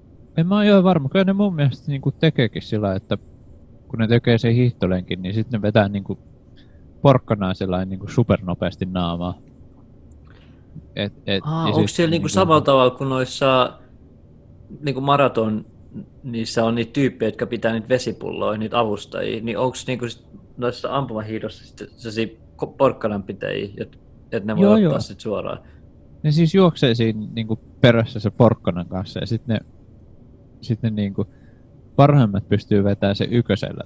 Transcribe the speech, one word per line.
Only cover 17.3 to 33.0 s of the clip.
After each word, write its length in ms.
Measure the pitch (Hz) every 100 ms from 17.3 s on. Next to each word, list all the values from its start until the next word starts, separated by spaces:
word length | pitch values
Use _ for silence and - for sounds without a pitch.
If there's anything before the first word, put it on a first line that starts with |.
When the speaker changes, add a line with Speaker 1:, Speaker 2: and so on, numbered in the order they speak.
| - 113
Speaker 2:
pitää 260 | 117 113
niitä 160 | 113 110
vesipulloja, 680 | 127 120 - 98 85 101 107
niitä 200 | 110 117
avustajia, 640 | 110 104 - - 104 110
niin 160 | 117 101
onks 280 | 127 123 -
niinku 220 | 120 120
sit 180 | - - - - -
noissa 400 | 120 - - 135
ampumahiihdossa 680 | 127 107 107 110 110 - -
sit 120 | - 104 -
sellaisia 300 | 117 107 110 - - -
ko-, 120 | - -
porkkananpitäjiä, 960 | 135 - 110 101 95 98 101 98 101 101
et, 200 | 110 - - - -
et 120 | 117
ne 120 | 104 110
voi 60 |
Speaker 1:
Joo, 100 | 202
Speaker 2:
ottaa 180 | 220 175
Speaker 1:
joo. 100 | -
Speaker 2:
sit 200 | - 98
suoraan? 380 | 107 95 - - - - - - - -
Speaker 1:
Ne 100 | 151
siis 220 | 151 165
juoksee 400 | 190 180 - 135
siinä 320 | 117 113 107 107
niinku 220 | 113 110 110 - -
perässä 400 | 120 117 110 107
se 100 | 101
porkkanan 560 | - 113 110 - 87 87
kanssa 340 | 92 92 -
ja 60 | 104
sit 200 | 113 -
ne, 120 | 107 - - - - - - - - - -
sit 220 | - 113
ne 80 | 117
niinku 360 | 104 101 98 - - - - - - - -
parhaimmat 520 | 143 143 110 101 -
pystyy 360 | 104 - 101
vetämään 320 | 101 98